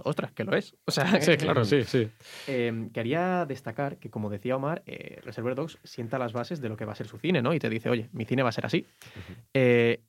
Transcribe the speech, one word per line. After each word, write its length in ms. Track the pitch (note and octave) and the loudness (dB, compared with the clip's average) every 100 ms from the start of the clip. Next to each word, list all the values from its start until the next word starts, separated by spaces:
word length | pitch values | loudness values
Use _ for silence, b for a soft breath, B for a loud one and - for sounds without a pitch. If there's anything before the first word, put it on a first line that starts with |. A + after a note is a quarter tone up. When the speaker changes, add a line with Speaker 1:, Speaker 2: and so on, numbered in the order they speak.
| - | -6
Speaker 1:
"Ostras, 260 | D#3 - | -4 -6
que 140 | - A2+ | -6 -2
lo 100 | F#3+ | -2
es". 180 | - - - | -2 -10 -4
O 60 | |
sea, 280 | - D#3 F#3+ | -2 2 4
Speaker 2:
Sí, 160 | D3+ D3 | 6 4
Speaker 1:
<laughs> 20 | |
Speaker 2:
claro, 280 | D#3 C#3+ A2 | 4 2 4
sí, 180 | C#3+ | 4
sí. 260 | A2 C3 A2 - B B - | 4 2 0 -4 B B -4
Speaker 1:
eh, 420 | B2+ A#2 A2+ A2 | -2 0 -2 -6
quería 520 | A#2+ A2+ D#3 F3+ F3+ D#3 | -4 -2 0 0 0 -2
destacar 520 | C3+ - A2 C#3+ - | -6 -6 -4 -4 -6
que, 120 | A#2 | -10
como 200 | A2 G#2+ | -6 -4
decía 260 | G2+ B2 C3 | -4 -2 -2
Omar, 280 | C#3 E3+ - | -2 -4 -8
eh, 340 | - - - | -14 -14 -16
Reservoir 320 | - - A#2 B2+ | -12 -6 -4 -2
Dogs 220 | D#3+ - | -6 -10
sienta 340 | - - A#2 C3+ | -16 -10 -6 -4
las 140 | A#2+ | -2
bases 300 | A#2 A#2+ E3 | -4 -6 -6
de 80 | A#2+ | -6
lo 80 | G#2+ | -6
que 80 | G#2+ | -8
va 80 | |
a 20 | A2 | -8
ser 120 | A#2+ | -12
su 100 | - | -4
cine, 240 | D#3 F3 | 0 2
¿no? 120 | B2 | 2
Y 60 | B2+ | 0
te 100 | A2+ | 0
dice, 200 | A2 A#2 | -2 0
"Oye, 180 | A#2+ A2 | 0 -2
mi 100 | - | -6
cine 180 | A#2 C3 | -2 2
va 60 | B2+ | 2
a 40 | |
ser 120 | - - | 0 0
así". 200 | E3 - B B B | -2 -2 B B B
Speaker 3:
Ujú. 160 | B B - | B B -2
Speaker 1:
Eh, 480 | C3+ B2+ A#2+ A#2 A#2 | 4 6 8 6 2